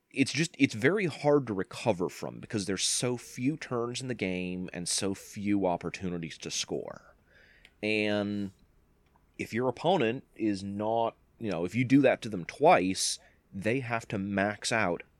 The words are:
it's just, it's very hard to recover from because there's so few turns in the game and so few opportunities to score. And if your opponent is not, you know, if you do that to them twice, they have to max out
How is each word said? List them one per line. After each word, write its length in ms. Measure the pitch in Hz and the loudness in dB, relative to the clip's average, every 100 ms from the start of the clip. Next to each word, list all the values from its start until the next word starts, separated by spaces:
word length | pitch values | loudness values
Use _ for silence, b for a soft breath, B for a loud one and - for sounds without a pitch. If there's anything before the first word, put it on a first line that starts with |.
| _ | _
it's 200 | 131 131 | 0 2
just, 240 | 135 165 - | 2 -2 2
it's 160 | 135 110 | 2 4
very 320 | 135 214 175 | 2 2 0
hard 400 | - 147 147 120 | 0 4 4 4
to 60 | |
recover 560 | 95 - - 123 90 82 | -2 -4 -2 0 2 -2
from 300 | - 64 60 | -4 -10 -10
because 260 | - 110 95 | -6 -4 -2
there's 180 | 95 | -2
so 340 | - - 123 123 | -2 0 -2 -4
few 400 | - - 127 165 | -8 -4 -2 -2
turns 440 | - 120 120 120 | -4 -4 -4 -6
in 60 | 131 | -6
the 60 | |
game 560 | 113 95 90 90 92 92 | -4 -2 -2 -4 -6 -6
and 160 | 87 85 | -8 -4
so 260 | - 98 98 | -2 -2 -4
few 500 | - 107 101 101 92 | -8 -6 0 2 2
opportunities 720 | 87 85 - 92 87 80 - | 0 -4 -6 -6 -6 -8 -10
to 120 | 78 | -8
score. 640 | - - 76 50 - - _ b b b b b _ | -6 -4 -6 -8 -12 -20 _ b b b b b _
And 680 | 107 107 107 104 101 104 98 - _ _ _ _ _ _ _ - | -2 0 2 0 0 -4 -6 -10 _ _ _ _ _ _ _ -12
if 160 | 98 | -6
your 140 | 110 127 | -2 -2
opponent 560 | - 160 185 113 127 - - | 0 2 4 2 0 -8 -2
is 280 | 110 98 | -2 0
not, 520 | 98 101 107 117 113 - _ - | -4 -4 0 0 0 -4 _ -8
you 120 | 110 | -4
know, 140 | 82 90 | -2 0
if 100 | 117 | 0
you 80 | |
do 180 | 123 135 | 6 6
that 200 | 127 95 | 8 4
to 80 | 117 | -2
them 160 | 101 82 | -6 -8
twice, 720 | - 151 139 92 95 - - b b _ | 4 6 6 4 0 -2 -4 b b _
they 260 | 98 107 135 | -6 -2 -2
have 280 | 120 117 - | -2 -4 -4
to 80 | 104 | -4
max 540 | 98 98 101 101 - | -2 0 0 -2 -2
out 320 | 113 95 87 - _ | 0 2 0 -6 _